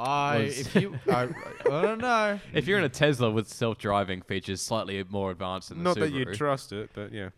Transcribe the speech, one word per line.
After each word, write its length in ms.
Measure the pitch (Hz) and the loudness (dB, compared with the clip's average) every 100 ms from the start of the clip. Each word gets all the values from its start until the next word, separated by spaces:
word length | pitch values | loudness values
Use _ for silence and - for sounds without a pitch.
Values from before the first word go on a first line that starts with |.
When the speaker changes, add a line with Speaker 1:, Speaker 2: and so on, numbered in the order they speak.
Speaker 1:
I, 380 | 123 143 143 147 | -2 0 2 0
Speaker 2:
was 200 | 107 113 | 0 -4
Speaker 1:
if 160 | 117 | 0
you, 240 | 202 196 143 - | 2 2 0 0
I, 200 | 123 123 - - - | 2 0 -4 -12 -2
I 180 | 480 143 | 0 4
don't 180 | 202 220 | 2 2
know. 400 | 247 233 214 202 - | 2 2 2 0 -4
Speaker 2:
<laughs> 60 | |
If 140 | - 143 | -2 2
you're 120 | 202 | 4
in 60 | |
a 40 | 156 | 2
Tesla 420 | - 151 139 117 | 4 4 6 4
with 180 | 110 107 | 2 -2
self-driving 720 | - 117 107 107 101 95 92 | -2 -2 0 2 2 2 -2
features 380 | - 98 92 95 | -4 -4 -4 -4
slightly 440 | - 113 95 98 95 | -2 -2 -2 -4 -4
more 220 | 101 98 | -2 -2
advanced 380 | 90 92 92 - | -2 -4 -6 -8
than 100 | - | -2
the 60 | |
Speaker 3:
Not 120 | 175 175 | 0 2
that 120 | 156 | 0
Speaker 2:
Subaru. 20 | |
Speaker 3:
you'd 200 | 139 127 | 0 -4
trust 380 | 104 147 135 - | -2 0 -2 -4
it, 180 | 101 107 | -10 -8
but 200 | - 101 | -10 -10
yeah. 160 | 107 95 | -8 -10